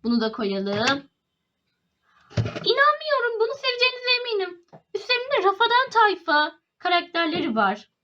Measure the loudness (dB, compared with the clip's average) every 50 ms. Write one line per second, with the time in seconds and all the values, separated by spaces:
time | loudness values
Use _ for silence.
0 | 0 0 0 0 0 -2 -4 -4 -4 -2 -2 -2 -2 -4 -2 -2 0 0 -2 -2
1 | -6 _ _ _ _ _ _ _ _ _ _ _ _ _ _ _ _ _ _ _
2 | _ _ _ _ _ _ -4 -4 -4 -4 -6 -6 -2 0 2 4 4 4 2 0
3 | -2 -2 -2 0 0 -2 0 0 -2 -2 -2 -4 -4 -4 0 0 0 0 0 -2
4 | -2 -2 0 0 0 -4 -2 -4 -4 -4 -8 -16 _ _ -20 -20 _ _ -10 -10
5 | -4 -2 -2 -2 -2 0 -2 2 2 2 2 2 2 2 4 2 2 2 4 4
6 | 4 4 2 -2 -2 0 2 2 2 0 -4 _ _ _ _ _ -2 0 0 0
7 | 0 -2 -2 -2 -2 0 -2 -2 -2 -2 0 0 0 0 0 -4 -10 _ _ _